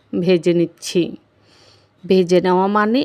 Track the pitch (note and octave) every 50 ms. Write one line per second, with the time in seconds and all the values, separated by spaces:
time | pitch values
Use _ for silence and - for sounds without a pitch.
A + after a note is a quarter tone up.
0 | _ _ - F#3+ E3+ F#3 F3+ E3 D#3 F3+ E3+ E3+ E3+ E3+ - _ - - - F3+
1 | E3 - - - _ _ _ _ _ _ _ _ _ _ _ _ _ _ _ _
2 | - F3 F#3+ F#3+ F3+ E3+ F#3 F3 F3+ F#3 F3+ F#3 F#3+ G3 G#3 G#3 G#3 G#3+ A#3 C#4